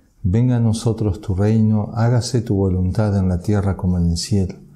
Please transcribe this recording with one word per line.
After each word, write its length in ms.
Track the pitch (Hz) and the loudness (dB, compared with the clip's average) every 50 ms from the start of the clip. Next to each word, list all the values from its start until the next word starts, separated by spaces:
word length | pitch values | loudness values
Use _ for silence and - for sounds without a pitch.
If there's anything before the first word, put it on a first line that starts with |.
| _ _ _ _ - | _ _ _ _ -2
Venga 320 | 92 92 113 123 127 123 | 0 0 2 2 2 2
a 40 | 117 | 2
nosotros 600 | 117 113 107 110 - 120 104 - 107 104 90 - | 2 0 0 0 -2 -2 -2 0 -2 -2 -2 -4
tu 140 | - - 92 | -4 -4 -2
reino, 560 | 90 104 107 110 113 110 110 110 107 104 - - | 0 2 2 2 4 2 2 2 0 -2 -4 -2
hágase 480 | 117 113 120 123 120 113 - - 120 | -2 0 2 2 0 0 0 -2 -2
tu 140 | - - 104 | -2 0 0
voluntad 600 | 95 98 95 90 90 92 92 92 - 107 104 101 | 0 2 0 0 0 0 -2 0 0 0 0 2
en 140 | 98 92 92 | 2 2 0
la 80 | 90 | 0
tierra 400 | 87 - 104 104 101 95 101 90 | -2 0 0 0 0 0 -2 -2
como 220 | - - 90 90 90 | -2 -2 -2 0 2
en 100 | 85 85 | 0 0
el 80 | 82 | 0
cielo. 380 | 85 - - 107 98 92 87 - - - - - | -2 -4 -2 -2 -2 -2 -2 -6 -14 -20 -20 -20